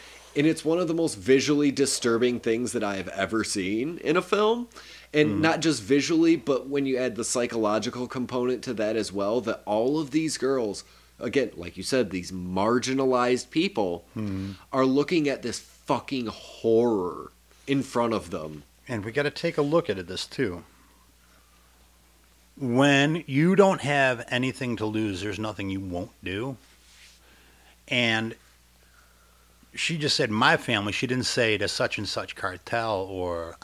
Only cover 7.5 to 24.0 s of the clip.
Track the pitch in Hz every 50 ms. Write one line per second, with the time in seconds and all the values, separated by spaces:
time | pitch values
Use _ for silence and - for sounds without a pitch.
7.5 | 117 117 110 104 104 110 104 123 120 123 123 120 - 135 123 113 123 127 123 123
8.5 | 127 110 - 135 120 101 110 104 113 113 104 90 92 101 98 101 110 123 107 113
9.5 | 104 - - - 107 107 117 127 147 156 160 135 120 156 160 156 131 - - 131
10.5 | 135 131 117 104 95 - - - - - - _ _ - - 120 104 139 127 107
11.5 | - - 85 87 85 90 92 - 135 131 120 95 92 92 90 87 92 92 90 90
12.5 | 92 95 98 110 117 127 120 127 131 135 135 131 127 123 123 123 127 123 - -
13.5 | - 160 175 196 - - 104 92 85 85 - - - 113 107 101 98 95 95 98
14.5 | 98 90 - - - 135 131 135 131 139 143 143 180 165 151 143 - - - 120
15.5 | 104 - - - - - _ - 143 120 - - 139 131 120 107 101 - - -
16.5 | - - - 113 113 113 120 120 113 101 90 87 73 - - - - _ _ _
17.5 | _ - - - 139 139 123 - - 123 117 117 113 101 80 82 90 87 78 78
18.5 | 78 76 73 - _ _ _ - 131 110 98 113 110 147 143 147 - - - 170
19.5 | 156 - 147 143 151 170 165 - 101 95 90 85 95 90 - - - - 135 104
20.5 | 87 85 - - - _ _ _ _ _ _ _ _ _ _ _ _ _ _ _
21.5 | _ _ _ _ _ _ _ _ _ _ _ _ _ _ _ _ _ _ _ _
22.5 | _ - 143 123 117 127 139 143 139 139 139 147 160 175 - - 131 139 156 175
23.5 | 190 180 202 196 185 - - 143 147 143